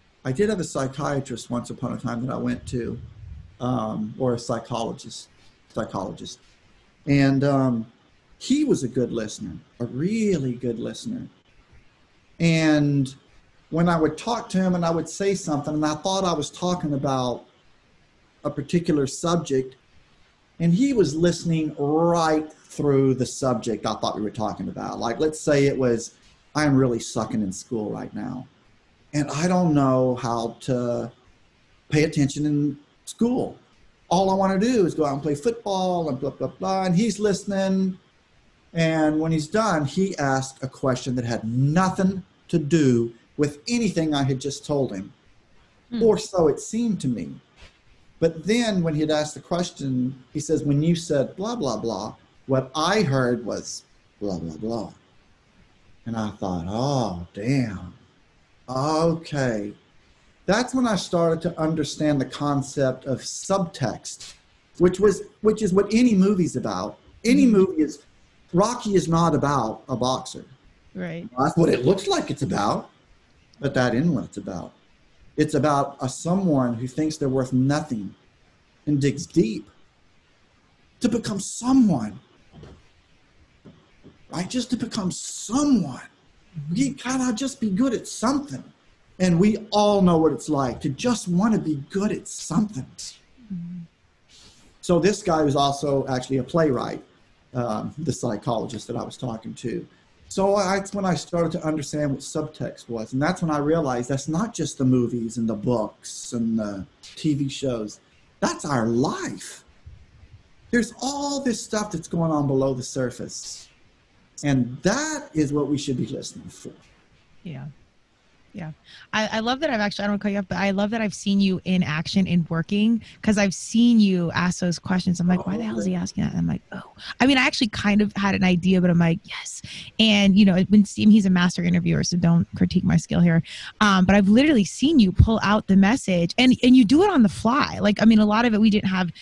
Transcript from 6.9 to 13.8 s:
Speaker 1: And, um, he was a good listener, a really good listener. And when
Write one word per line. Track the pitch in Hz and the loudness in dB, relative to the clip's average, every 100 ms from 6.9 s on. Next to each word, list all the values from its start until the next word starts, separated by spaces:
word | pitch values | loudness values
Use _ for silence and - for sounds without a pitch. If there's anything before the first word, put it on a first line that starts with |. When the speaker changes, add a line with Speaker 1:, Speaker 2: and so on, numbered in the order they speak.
| _ - | _ 0
Speaker 1:
And, | 143 139 135 | 2 4 4
um, | 143 135 131 117 113 _ _ _ _ _ | 2 2 2 0 -6 _ _ _ _ _
he | - 285 | -2 0
was | 294 160 | 2 0
a | 123 | 0
good | 131 117 | -4 -4
listener, | 113 104 - 101 82 - _ | -4 -8 -10 -12 -14 -18 _
a | - | -10
really | 127 170 226 208 170 131 | -4 -4 -2 0 0 -2
good | 120 123 113 | -4 -6 -6
listener. | 117 113 117 101 - _ _ _ _ - _ _ _ _ _ - | -8 -10 -10 -10 -12 _ _ _ _ -20 _ _ _ _ _ -2
And | 170 165 160 151 147 143 131 - _ _ _ _ _ | 2 4 4 4 4 2 0 -6 _ _ _ _ _
when | 156 | 0